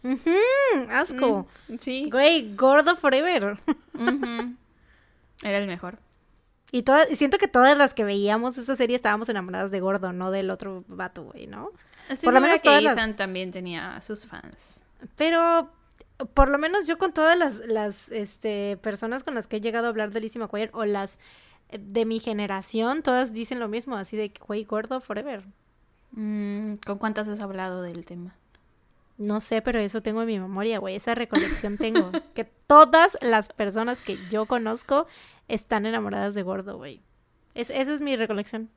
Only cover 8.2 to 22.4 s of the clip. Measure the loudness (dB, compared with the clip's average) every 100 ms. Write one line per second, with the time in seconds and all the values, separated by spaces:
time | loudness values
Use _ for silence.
8.2 | 0 0 -2 -6 -4 0 0 2 0 0
9.2 | -2 -6 -6 -6 -4 -2 -2 -2 -4 -6
10.2 | -4 -2 -4 -6 -10 -12 -14 -12 -12 -12
11.2 | -18 -18 -16 -14 -16 -16 _ -20 -12 -2
12.2 | 6 6 6 6 8 8 6 4 0 -2
13.2 | -4 -4 -6 -8 -8 -8 -8 -12 -12 -12
14.2 | -12 -18 -18 -20 -20 -20 _ _ -20 -2
15.2 | 2 4 4 2 0 _ _ _ -20 _
16.2 | -4 4 4 4 0 -2 -2 -2 0 2
17.2 | 4 4 2 -2 -4 -2 -2 -8 -10 -8
18.2 | -8 -8 -6 -4 -6 -6 -6 -6 -6 -6
19.2 | -6 -8 -6 -6 -4 -2 -2 -2 -4 -6
20.2 | -8 -8 -8 -6 -6 -4 -2 -2 -4 -10
21.2 | -18 -20 _ _ _ -16 -6 -2 -2 -2
22.2 | -4 -6